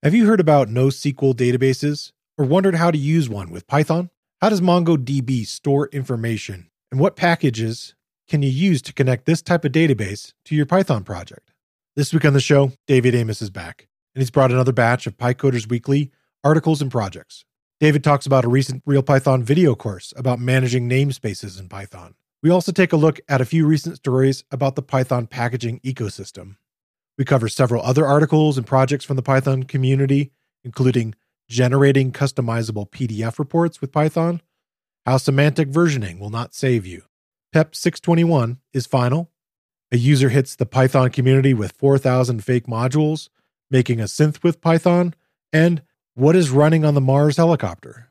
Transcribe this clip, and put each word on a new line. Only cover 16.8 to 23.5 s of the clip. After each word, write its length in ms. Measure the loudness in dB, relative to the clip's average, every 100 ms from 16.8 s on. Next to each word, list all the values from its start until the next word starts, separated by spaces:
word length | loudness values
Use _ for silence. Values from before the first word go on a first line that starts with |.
and 80 | -2
projects. 560 | -4 -6 -10 -20 -20 _ _ _ _
David 240 | 2 2
talks 220 | 2 0 2
about 180 | 2
a 60 | 2
recent 320 | 0 0 -6
Real 180 | 0 0
Python 400 | 2 2 2 0
video 320 | 0 2 2
course 380 | 2 -6 -10 -14 -6
about 200 | -4 -4
managing 480 | 0 0 0 -2 0
namespaces 720 | 0 -2 -4 -8 -10 -14 -16
in 120 | -16
Python. 440 | -16 -16 -20 -20 _ _ _
We 60 | 2
also 240 | 2 0
take 220 | 0 2
a 20 | 4
look 240 | 2 0 -2
at 140 | -2
a 20 |
few 220 | 0